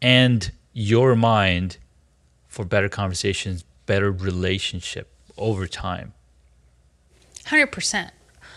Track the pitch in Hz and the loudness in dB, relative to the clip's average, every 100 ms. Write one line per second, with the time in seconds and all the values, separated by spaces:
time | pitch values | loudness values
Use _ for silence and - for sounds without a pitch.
0 | 127 127 127 117 - - _ 120 104 113 | 4 6 6 4 -2 -10 _ -6 2 4
1 | 131 117 113 110 98 87 90 - - _ | 6 4 4 4 4 2 -2 -8 -20 _
2 | _ _ _ _ _ - 95 104 101 - | _ _ _ _ _ -12 -2 0 0 -2
3 | 98 90 101 95 101 87 - _ - 98 | -4 -2 -4 -4 -6 -8 -12 _ -2 0
4 | 101 95 95 90 92 95 - 90 - - | 0 -2 -4 -2 -2 -2 -4 -8 -10 -12
5 | - _ _ - 110 98 92 - 95 90 | -14 _ _ -8 -4 -4 -6 -8 -8 -8
6 | 95 - _ _ _ _ _ _ _ _ | -12 -20 _ _ _ _ _ _ _ _
7 | _ _ _ - - 302 277 - - 208 | _ _ _ -20 -2 0 0 -2 -6 -6
8 | - _ _ _ - | -8 _ _ _ -20